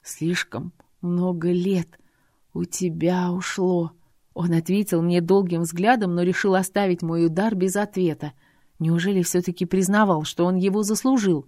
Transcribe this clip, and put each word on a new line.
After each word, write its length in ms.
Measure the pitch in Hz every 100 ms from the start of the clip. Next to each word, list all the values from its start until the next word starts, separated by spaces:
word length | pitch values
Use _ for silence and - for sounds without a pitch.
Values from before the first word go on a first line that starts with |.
«Слишком 680 | - - 160 175 - - 175 _ _ _
много 500 | 175 175 180 175 170
лет 480 | 180 185 185 165 _ _ _ _ _ _
у 120 | 170 175
тебя 640 | - 180 165 165 180 180
ушло». 640 | 180 180 - 185 175 165 - _ _ _
Он 200 | - 175
ответил 480 | 165 165 196 202 170
мне 200 | 170 175
долгим 400 | 170 196 180 170
взглядом, 540 | 165 170 208 247 190 175
но 80 |
решил 320 | 175 175 202 185
оставить 460 | 185 202 196 175
мой 240 | 165 165 170
удар 300 | 160 220 196
без 200 | 190 196
ответа. 580 | 208 196 180 151 151 - _ _ _ _
Неужели 420 | 160 170 180 190
всё-таки 440 | 175 180 175 170 175
признавал, 580 | 185 180 208 208 160
что 220 | 151 - 175
он 100 | 185
его 280 | 196 202
заслужил? 640 | 208 214 262 262 202 156